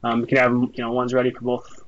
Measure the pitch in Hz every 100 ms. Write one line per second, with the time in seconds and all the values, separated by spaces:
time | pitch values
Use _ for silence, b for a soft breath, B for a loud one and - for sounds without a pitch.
0 | 117 117 117 135 123 123 123 - 117 123
1 | 123 127 123 120 120 123 - -